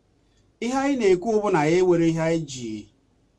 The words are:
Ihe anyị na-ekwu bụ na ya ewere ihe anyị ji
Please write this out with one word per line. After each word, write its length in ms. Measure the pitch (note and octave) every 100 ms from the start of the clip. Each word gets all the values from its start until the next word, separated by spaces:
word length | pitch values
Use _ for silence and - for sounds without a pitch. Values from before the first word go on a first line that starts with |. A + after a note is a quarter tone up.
| _ _ _ _ _ -
Ihe 100 | A#3
anyị 220 | C4+ C#4 C4
na-ekwu 340 | G3+ F3+ A#3 G#3+
bụ 80 | G#3
na 100 | F3
ya 140 | D3+ F3
ewere 280 | F#3 E3+ E3
ihe 120 | E3
anyị 180 | D#3+ E3
ji 440 | C#3+ C3 A#2 G#2+ G2 _ _ _ _